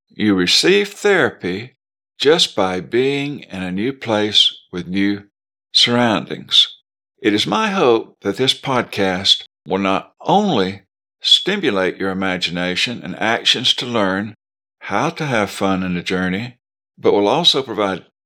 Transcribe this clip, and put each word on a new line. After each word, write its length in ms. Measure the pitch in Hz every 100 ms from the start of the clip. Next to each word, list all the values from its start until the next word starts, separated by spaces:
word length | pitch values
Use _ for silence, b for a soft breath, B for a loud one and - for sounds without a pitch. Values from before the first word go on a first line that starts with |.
| _
You 260 | - 104 92
receive 540 | 87 - 165 202 202
therapy 880 | - 208 190 117 - 92 95 123 _ _ _ _ -
just 360 | 139 170 - -
by 260 | 95 92
being 580 | 87 117 135 143 143 139
in 240 | - 92
a 80 | 92
new 220 | 92 120
place 600 | 135 117 104 107 101 - - _
with 160 | 90 85
new 420 | 95 98 101 - _ _ _ _
surroundings. 1040 | - - 120 120 92 - - - - - - _ _ _ _
It 120 | 107
is 140 | 104 -
my 220 | 220 220
hope 480 | 196 135 113 - _
that 160 | 101 101
this 160 | 131
podcast 880 | - - 127 - - 95 92 95 - - _ -
will 140 | 95
not 340 | 98 95 - _
only 600 | - 185 208 123 92 101 _ _ _ _
stimulate 760 | - - - 208 156 98 92 -
your 140 | 95
imagination 880 | 92 95 90 87 87 90 90 - -
and 120 | 90 -
actions 580 | 107 113 - 113 123 -
to 100 | 123
learn 500 | 120 95 95 110 - _ _ _ _
how 260 | - 101 147
to 160 | - 151
have 240 | 117 101
fun 340 | - 98 92
in 100 | 92 87
the 60 |
journey, 560 | 85 92 92 95 123 - _ _ _ _
but 160 | 107
will 140 | 95 101
also 340 | 143 170 147
provide 440 | 110 107 101 95 - _